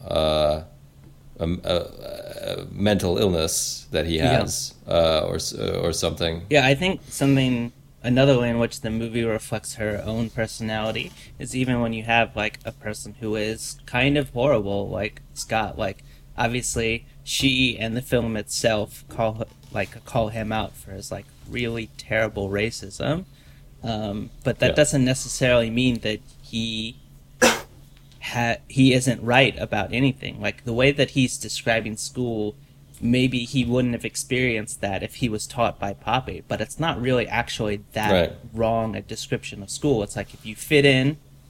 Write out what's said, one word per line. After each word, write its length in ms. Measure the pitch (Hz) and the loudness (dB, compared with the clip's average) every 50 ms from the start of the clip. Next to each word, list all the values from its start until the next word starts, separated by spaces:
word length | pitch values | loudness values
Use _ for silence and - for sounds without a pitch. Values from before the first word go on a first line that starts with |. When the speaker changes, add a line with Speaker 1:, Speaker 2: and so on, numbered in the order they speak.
| - | -8
Speaker 1:
uh, 560 | - 82 80 78 78 78 76 76 76 - 80 82 - - - - - - - - - - - - - - - | -2 0 2 2 2 2 4 2 2 2 0 -4 -12 -20 -20 -20 -20 -20 -20 -20 -20 -20 -20 -20 -20 -8 -4
a, 80 | 82 82 90 90 87 87 87 | -2 -2 -2 -2 -2 -2 -2
a, 20 | 85 - - - - - - - - - - - - - - | -2 -2 -6 -12 -14 -14 -12 -12 -12 -14 -14 -12 -8 -8 -6
a 140 | - - - - | -6 -6 -8 -10
mental 480 | - 95 98 107 104 92 - 90 87 - | -4 0 2 4 4 4 4 2 4 4
illness 680 | 110 95 87 82 80 82 - - - - - - - - | 4 4 4 2 2 0 0 -2 -2 -4 -6 -8 -10 -4
that 160 | - 80 76 | -2 -2 0
he 100 | 82 82 78 | 2 2 2
Speaker 2:
Yeah. 220 | 80 80 76 76 | 4 4 4 4
Speaker 1:
has, 340 | - - - - - - - - - | 2 0 -4 -6 -6 -8 -12 -14 -4
uh, 400 | - - 85 82 80 80 78 50 50 | 2 4 4 6 6 4 4 2 0
or 80 | 85 | -2
s-, 180 | 80 - - - | -4 -4 -4 -6
uh, 260 | - - 50 87 - - | -4 -4 -2 -2 0 0
or 80 | 85 | 0
something. 420 | 80 - - 85 78 - 85 82 82 85 90 104 | 0 0 -2 -2 0 0 -2 -2 -2 -4 -2 2
Speaker 2:
Yeah, 140 | 147 143 131 | 4 4 6
I 80 | 135 143 | 6 4
think 260 | 139 180 190 185 - - - | 4 2 0 0 -2 -8 -12
something, 640 | - - 139 139 139 135 131 127 127 117 117 120 - - - - - - | -4 0 4 4 4 4 4 2 0 -2 -4 -6 -10 -16 -20 -20 -20 -6
another 360 | - 127 123 131 135 143 135 120 | 0 2 4 6 6 6 6 4
way 80 | 120 120 | 4 2
in 80 | 117 117 | 2 2
which 180 | 117 117 - - | 0 0 -2 -6
the 80 | - 110 | -6 -4
movie 340 | 110 113 117 113 110 120 117 | -4 -2 -4 -2 -2 -2 0
reflects 500 | 113 107 110 - - 113 107 - - - - | 0 -2 -2 -4 -6 -6 -6 -6 -10 -8 -4
her 200 | 107 107 107 98 - 107 | -4 -4 -4 -4 -4 -4
own 180 | 110 113 117 110 | -2 -2 -4 -4
personality 800 | - 120 110 107 - - 113 110 110 110 107 113 110 120 - 180 - - - - - - | -2 -4 -4 -4 -4 -6 -6 -4 -4 -2 -2 -2 -4 -4 -6 -8 -12 -18 -20 -20 -14 -14
is 180 | 139 117 120 | -12 -6 -2
even 240 | 127 127 127 123 120 | -2 0 0 0 0
when 100 | 120 113 | 0 -2
you 120 | 113 113 110 | -2 -4 0
have, 320 | 117 117 117 113 110 - | 2 4 4 4 2 0
like, 240 | 110 104 107 - - - | -4 -4 -4 -6 -8 -12
a 80 | 117 - - - | -12 -12 -8 -10
person 240 | 107 104 - - 104 104 - | -10 -8 -8 -12 -16 -12 -8
who 100 | 117 107 107 | -6 -4 -2
is 420 | 110 104 110 110 - - - - - - | -2 -2 -4 -4 -6 -10 -12 -12 -14 -14
kind 300 | - - 123 127 143 143 | -4 -2 0 2 4 2
of 140 | 143 139 - | 2 0 -2
horrible, 580 | - 120 123 151 127 110 101 98 101 101 98 98 | -2 0 2 4 4 2 2 -2 -2 -4 -4 -4
like 340 | 98 95 104 107 - - - - - | -4 -4 -4 -6 -8 -12 -20 -16 -14
Scott, 420 | - - - 113 110 107 98 - - | -14 -6 -2 -2 -2 -2 -2 -4 -4
like, 200 | 110 98 101 - - - - - - - - - | -4 -4 -6 -8 -16 -20 -20 -20 -20 -16 -4 -2
obviously 680 | 123 117 120 123 117 - - 120 113 113 113 117 - - - - - | -2 0 0 -2 -4 -2 -2 -2 0 0 -2 -4 -6 -14 -20 -18 -8
she 520 | - - - 135 139 127 131 131 123 113 - | -6 -2 2 2 2 4 4 2 2 2 -2
and 180 | 110 113 113 | -4 -2 -2
the 60 | 123 | -4
film 340 | 127 - 131 120 117 113 110 | 0 2 2 2 2 0 -2
itself 680 | 104 101 - - - - 113 110 104 104 - - - - - | -4 -6 -6 -4 0 2 2 2 2 0 -4 -8 -18 -18 -12
call 300 | - - 113 110 110 113 | -4 -2 -2 0 0 -4
h-, 320 | 117 - - - - - | -8 -10 -10 -20 -20 -8
like, 320 | - 107 95 - - 117 - | -4 -4 -4 -4 -8 -16 -14
call 240 | - - 120 113 104 | -2 0 0 0 0
him 240 | 110 113 107 107 | -2 -6 -4 -2
out 200 | 110 110 101 - - | -2 -4 -4 -6 -10
for 140 | - - 101 | -16 -16 -14
his, 180 | 95 95 - - | -14 -12 -10 -10
like, 160 | 95 95 101 - - - - - | -10 -10 -10 -16 -20 -20 -16 -8
really 400 | 110 123 120 117 117 117 110 - - | -4 -4 -2 -2 -4 -6 -8 -10 -14
terrible 520 | - - - 107 110 110 107 110 107 98 98 | -18 -6 -2 0 0 0 0 -2 -4 -4 -2
racism. 760 | 98 101 107 117 - - - 98 - - - - 156 180 190 - - - - - - - - - - - | 0 0 0 -2 -4 -8 -12 -14 -8 -4 -2 -2 -2 -2 -4 -10 -18 -20 -20 -20 -20 -20 -20 -20 -18 -8
Um, 480 | - 117 113 107 107 104 101 107 104 - - - - | -6 -4 -4 -4 -4 -4 -6 -6 -8 -10 -14 -4 -4
but 140 | 131 117 - | -4 0 2
that 100 | 127 127 | 2 2
Speaker 1:
Yeah. 80 | - - | 4 4
Speaker 2:
doesn't 220 | 151 - 160 139 127 | 4 4 4 2 2
necessarily 680 | 127 131 - - 120 - - 135 127 123 120 117 113 | 2 2 0 -4 -8 -4 0 2 4 4 4 4 2
mean 300 | 113 123 127 127 120 107 | 0 2 2 2 0 0
that 200 | - 107 107 104 - - - - | -2 -4 -4 -4 -8 -18 -20 -20
he 540 | - - - 113 113 113 110 110 110 113 - - - - - - - - - - | -18 -8 -6 -4 -4 -4 -4 -6 -8 -8 -12 -16 -20 -20 -20 -20 -20 -20 0 4
<coughs> 800 | - - - - - - - - - - - - - - - - | 4 4 4 2 -6 -14 -20 -20 -20 -20 -20 -20 -20 -20 -20 -14
ha-, 360 | - - - 120 117 120 113 - - - | -12 -4 -2 0 0 0 0 -2 -6 -2
he 240 | - 139 131 135 | 4 6 8 8
isn't 300 | 127 127 123 127 113 - | 8 6 4 2 0 0
right 340 | 110 117 120 131 139 107 - - | 0 4 6 6 6 6 2 -2
about 340 | - - 120 104 95 90 | -6 -2 -2 -2 -2 -2
anything. 480 | 107 120 139 131 127 - - - - 113 | 0 2 2 2 2 -2 -10 -12 -10 -4
Like, 240 | 104 101 - - - | -6 -6 -6 -4 -6
the 80 | 120 113 | -4 2
way 160 | 120 131 143 | 4 4 4
that 180 | 143 147 131 - | 6 4 0 2
he's 260 | - 139 127 120 - - | 4 2 2 2 0 -6
describing 580 | - 107 - - - 123 113 113 107 110 107 | -8 -8 -8 -4 0 0 0 0 0 -4 -6
school, 580 | - - - - 127 123 120 113 107 104 104 - - - - - - - - - - | -6 -8 -8 -6 -4 -4 -2 -2 -2 -4 -4 -6 -10 -20 -20 -20 -20 -20 -20 -12 -4
maybe 400 | - 117 123 127 127 127 127 123 120 | 0 2 4 4 4 4 2 -2 -4
he 200 | 120 - 131 120 | 0 0 0 2
wouldn't 300 | 120 120 127 127 123 117 | 4 2 2 2 2 -2
have 100 | 113 - | -4 -6
experienced 760 | 113 - - - - 127 123 127 127 113 107 104 - - - | -6 -6 -8 -4 -2 0 0 0 0 0 -2 -4 -6 -8 -6
that 200 | - 98 98 90 | -4 -4 -4 -4
if 140 | 101 - - | -6 -8 -6
he 120 | - 131 117 | -4 -4 -2
was 180 | 107 107 - | -2 -4 -6
taught 320 | - - 123 117 104 - - | -8 -2 0 0 0 0 -4
by 140 | 101 101 98 | -6 -6 -6
Poppy, 480 | - - - 117 131 - - 92 82 - | -6 -2 0 0 0 -2 -4 -10 -10 -6
but 140 | - 120 110 | -6 -4 -4
it's 180 | 110 - - - | -4 -8 -6 -4
not 220 | 156 165 135 117 | -4 -4 -2 -2
really 260 | 123 131 127 123 107 | 0 0 2 0 0
actually 540 | - 107 117 120 - - - 113 104 104 101 - - | 0 -2 -4 -2 -4 -4 -4 -2 -2 -4 -4 -8 -8
that 180 | - 110 107 104 | -6 -2 0 2
Speaker 1:
Right. 200 | 98 90 82 80 - - - - | 4 4 2 0 -2 -12 -16 -10
Speaker 2:
wrong 420 | - 113 113 110 113 113 110 110 101 | -2 0 0 2 2 0 0 -2 -4
a 60 | 104 | -8
description 600 | 101 - 113 - - - 135 113 - - 107 101 | -8 -10 -12 -12 -6 -4 -6 -6 -6 -10 -12 -12
of 80 | 98 - | -12 -10
school. 320 | - - - 147 131 110 | -8 -2 0 2 2 2
It's 140 | 101 - - | 0 -4 -6
like, 180 | 107 98 - - | -8 -8 -8 -12
if 100 | - - | -16 -14
you 100 | 110 107 | -14 -12
fit 300 | - - - 156 143 143 | -12 -2 4 4 6 8
in, 320 | 143 135 131 131 143 147 - - - - - - | 8 6 6 4 2 0 -2 -12 -20 -20 -20 -20